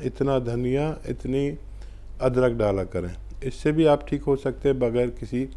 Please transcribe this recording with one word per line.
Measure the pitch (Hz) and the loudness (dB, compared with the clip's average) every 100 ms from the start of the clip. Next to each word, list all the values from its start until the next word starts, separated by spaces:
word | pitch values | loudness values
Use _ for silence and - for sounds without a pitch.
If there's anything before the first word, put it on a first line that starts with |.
इतना | 131 - 139 135 | -6 0 2 2
धनिया, | 120 120 123 135 151 - - | 0 -2 0 0 0 -4 -6
इतनी | 123 127 131 143 151 - - - - - - | -6 -2 0 0 -4 -10 -14 -14 -14 -14 -2
अदरक | 127 127 127 | 2 4 4
डाला | 117 104 98 | 4 2 2
करें।" | 87 90 87 - - - | -2 -4 -4 -8 -12 -8
इससे | 131 - 156 | -8 -2 0
भी | 156 156 | 4 6
आप | 143 - | 6 2
ठीक | 143 | -2
हो | 143 135 | 0 0
सकते | 135 120 139 | 0 0 2
हैं | 131 | 4
बगैर | 120 120 123 | 2 2 0
किसी | - 107 123 135 | -2 -4 -4 -4